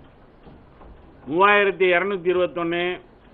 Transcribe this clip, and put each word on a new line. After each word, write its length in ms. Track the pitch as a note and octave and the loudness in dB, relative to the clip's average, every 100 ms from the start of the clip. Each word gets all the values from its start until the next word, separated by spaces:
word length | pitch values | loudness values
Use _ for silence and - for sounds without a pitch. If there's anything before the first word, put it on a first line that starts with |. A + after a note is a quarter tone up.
| - - - - - - - - - - - - A#2+ | -20 -20 -20 -20 -20 -20 -20 -20 -20 -20 -20 -20 -6
மூவாயிரத்தி 600 | D#3+ G3+ G3+ G3+ F3 F#3 F3 | 2 4 4 2 2 2 2
இருநூத்தி 360 | F#3+ G3 E3+ | 0 -4 -2
இருபத்தொன்னு 500 | F3+ F3 F3 E3+ E3+ F3 F3+ - - - | 0 -2 -4 -6 -4 -4 -8 -14 -20 -20